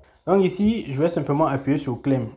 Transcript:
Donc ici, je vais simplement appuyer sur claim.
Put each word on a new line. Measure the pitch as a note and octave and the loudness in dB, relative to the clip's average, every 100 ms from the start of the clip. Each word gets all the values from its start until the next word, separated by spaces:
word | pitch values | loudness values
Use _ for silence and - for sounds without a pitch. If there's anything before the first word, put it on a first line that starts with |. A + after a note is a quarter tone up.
| - _ - | -20 _ 0
Donc | G3 | 2
ici, | F3+ F3+ G#3 A3+ C#3+ | 2 2 0 0 -4
je | C3+ | -2
vais | E3+ | 0
simplement | E3+ - C#3+ D#3 | 0 -2 0 0
appuyer | C3+ C3+ C#3+ | 0 0 -2
sur | C3+ A#2 | -2 -4
claim. | C#3+ C3 A2+ | 0 0 -2